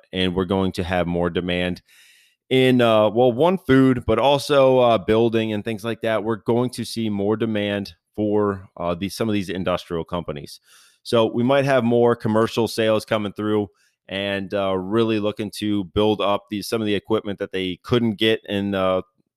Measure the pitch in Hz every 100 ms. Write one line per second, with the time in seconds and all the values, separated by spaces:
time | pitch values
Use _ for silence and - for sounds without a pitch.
0 | _ 92 92 90 92 95 95 92 87 92
1 | 87 87 87 87 90 90 90 87 _ _
2 | _ _ _ _ _ 131 131 127 117 110
3 | 107 110 127 117 170 190 - 135 131 123
4 | 113 110 135 143 - 139 135 127 120 110
5 | 90 110 117 113 110 104 117 107 113 110
6 | 113 110 107 107 - 120 127 - 110 117
7 | 110 101 101 110 113 107 104 101 92 -
8 | _ - 107 104 104 95 95 - 85 87
9 | 95 - 113 104 92 90 90 87 - 85
10 | - 87 80 73 71 - _ - _ _
11 | - 117 110 120 123 139 139 131 117 120
12 | 120 117 113 110 113 - 107 - 110 110
13 | - 110 104 - 107 107 101 _ _ _
14 | - 95 101 98 92 101 95 95 92 113
15 | 113 110 104 104 104 - 107 104 87 104
16 | 107 101 95 101 - 104 - 113 107 98
17 | - 110 104 92 98 95 92 87 - 120
18 | 117 98 110 110 - 101 101 98 95 92
19 | - _ _